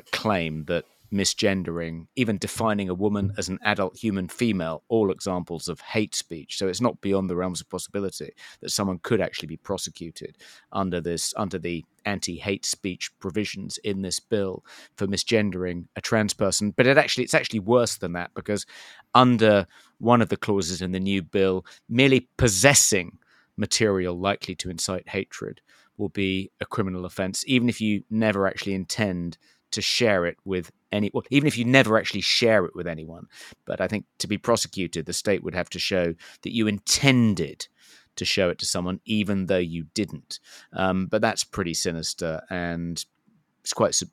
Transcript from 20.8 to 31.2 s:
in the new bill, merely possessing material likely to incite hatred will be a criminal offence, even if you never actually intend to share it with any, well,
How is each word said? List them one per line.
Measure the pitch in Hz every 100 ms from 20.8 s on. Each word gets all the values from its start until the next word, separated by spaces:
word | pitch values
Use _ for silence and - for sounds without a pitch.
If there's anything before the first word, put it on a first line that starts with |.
in | 92
the | 92
new | 95 98
bill, | 82 101 95 92 - - -
merely | 117 135 131 - -
possessing | 123 92 131 139 - 98 85 - _ _ _ -
material | 104 - 110 95 90 87
likely | 95 - - 90
to | 92
incite | 85 - 92 -
hatred | 98 - - - - _ _ _ -
will | 101
be | - 95 95 98 _
a | -
criminal | - 95 90 90
offence, | - 92 101 -
even | 127 120
if | -
you | 107 101 -
never | 110 110 101 95
actually | - 101
intend | 95 87 - 104 90 87 - _ _ _
to | -
share | - - 117 98 85
it | - 95
with | 92 85 _ _
any, | 104 101
well, | 127